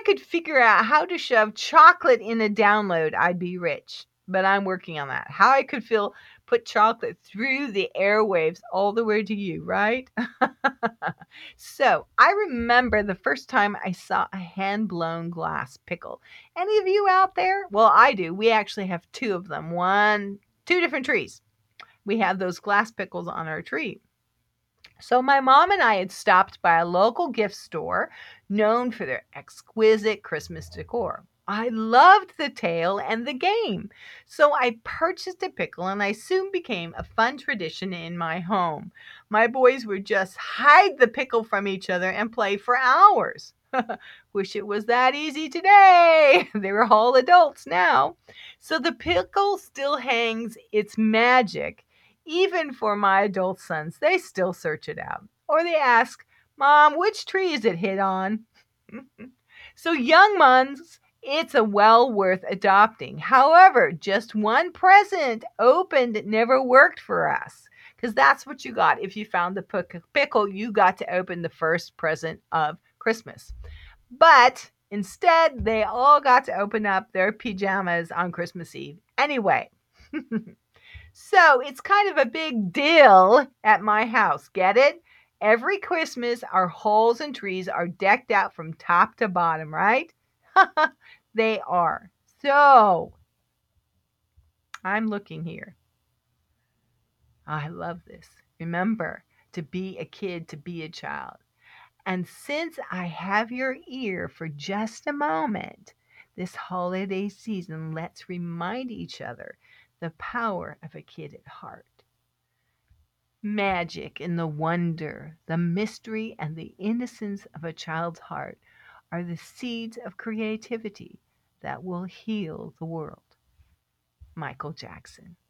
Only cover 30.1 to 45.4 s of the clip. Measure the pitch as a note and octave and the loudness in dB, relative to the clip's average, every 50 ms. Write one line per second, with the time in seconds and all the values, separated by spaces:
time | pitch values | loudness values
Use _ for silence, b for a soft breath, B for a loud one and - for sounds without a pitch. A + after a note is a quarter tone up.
30.1 | G#3 G3 _ - E3 D3+ - - E3+ D#3 - - - - - - - A#3+ G3 D#3 | -4 -6 _ -10 -10 -10 -10 -12 -16 -18 -18 -18 -16 -16 -16 -10 -8 -6 -6 -6
31.1 | - - _ _ _ _ _ - G3 G#3+ A3+ B3 A3+ A3 A3 A3 A#3 B3+ D4+ F4+ | -8 -10 _ _ _ _ _ -10 -8 -6 -6 -6 -4 -6 -4 2 4 6 8 8
32.1 | G4 G#4+ F#4 - _ - D4+ C#4+ - - - E3+ E3+ E3 E3 F3+ G3 G3+ - D#3 | 8 6 4 -4 _ -8 -8 -8 -8 -6 -6 -6 -4 -2 -2 -4 -4 -4 -6 -6
33.1 | A3 A3+ A#3+ C#4+ C#4+ B3+ E4+ F#4 G#4 A#4 A4 - G3 E3+ - G#3 B B B B | -8 -6 -6 -8 -8 -4 -2 -2 -2 -2 -4 -4 -6 -8 -10 -14 B B B B
34.1 | B B B B - - D4+ D4 C#4+ - B3+ B3 A3+ A#3 _ - - - D#4+ F4 | B B B B -2 2 2 2 2 2 -2 -2 -4 -6 _ -14 -8 -4 -4 -4
35.1 | F#4 E4+ - F#4 F4+ - F#4+ - - - F3 - - - F3 F#3 G3 G#3 G3+ G3 | -4 -6 -10 -14 -10 -8 -10 -10 -6 -8 -8 -8 -8 -10 -8 -8 -6 -4 -4 -4
36.1 | G#3 G#3+ - - F#4 F#4+ F#4+ G4 G4 F4 F4 - A3+ F3 E3+ E3 - - - - | -6 -8 -6 -4 -2 -2 -2 -2 -6 -8 -8 -6 -10 -8 -8 -12 -12 -14 -16 -12
37.1 | - - A3+ B3+ D4 C4+ - - C4+ G#3 F3 D#3 - - F#3 G3 F3+ E3+ E3 E3 | -2 -2 -2 -2 -2 -6 -8 -8 -8 -6 -6 -10 -10 -10 -12 -10 -10 -10 -12 -12
38.1 | F3 F3 E3+ D#3+ D#3+ F3+ E3+ F3+ G#3+ F#3+ F3 E3+ D3+ D3 - - B B B B | -10 -8 -8 -6 -6 -8 -6 -4 -2 -2 -2 -2 -4 -8 -12 -16 B B B B
39.1 | B B B B G#3+ G#3+ A3+ A#3+ B3 C4 B3 B3+ C4+ C4 A3+ G#3+ G3 G3 G3 - | B B B B 0 0 0 0 0 4 4 4 4 2 -6 -10 -10 -10 -6 -4
40.1 | G#3+ G3 F#3+ F#3 - - - - - - B3 C#4+ D4 F4+ G4+ F#4+ C4+ C#4 B3+ A3+ | -2 -2 -2 -4 -8 -16 -14 -12 -8 0 6 8 8 8 8 6 4 2 2 2
41.1 | A3+ C#4 C4 C4 - A3+ A3 - - G3 G3+ G3 F#3+ F#3+ - - F#3 F3+ F#3 F#3 | 2 -4 -8 -2 -2 -4 -2 -2 -4 -4 -4 -4 -6 -8 -6 -4 -4 -2 -2 -4
42.1 | F3 - G#3+ A3 A#3 B3+ G#3+ G3 G3+ G3+ - - B3 B3+ C4 B3+ C4+ E4 G4 G#4 | -4 -4 -6 -6 -4 -4 -4 -4 -4 -6 -2 -2 -2 0 2 2 4 8 8 6
43.1 | F#4+ A#3+ F3+ - - - - - _ _ _ _ - C4 A3+ A#3 G#3+ - - - | 6 6 0 -4 -6 -12 -18 -20 _ _ _ _ -6 -6 -6 -6 -8 -14 -14 -20
44.1 | - _ _ _ - G3+ F#3+ F#3+ - G#3 G3 G3+ G3+ G#3 G#3 A3+ A#3 B3 B3+ B3+ | -20 _ _ _ -6 -6 -6 -6 -8 -12 -8 -6 -6 -6 -2 0 0 2 2 2
45.1 | C#4+ C#4+ D4+ D#4 C4+ D4+ | 0 -2 -6 -8 -8 -8